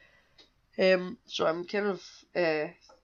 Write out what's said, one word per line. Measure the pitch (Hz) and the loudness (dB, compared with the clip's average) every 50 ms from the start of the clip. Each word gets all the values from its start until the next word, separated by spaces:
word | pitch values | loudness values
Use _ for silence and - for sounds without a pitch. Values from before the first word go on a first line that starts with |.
| - _ _ _ _ _ _ - - _ _ _ _ _ _ | -20 _ _ _ _ _ _ -20 -20 _ _ _ _ _ _
Um, | - 190 185 190 180 180 180 - - _ | 2 4 4 4 4 2 -4 -10 -14 _
so | - - - - | -8 -4 -2 0
I'm | 165 160 175 175 | 0 0 -2 -4
kind | - - 202 208 | -4 -2 -2 0
of, | 202 185 175 - - - - - _ - | 0 -2 -4 -8 -16 -20 -20 -18 _ -4
uh... | 170 175 160 156 151 151 170 - _ - - - - | 0 0 0 0 0 -2 -6 -8 _ -20 -20 -20 -20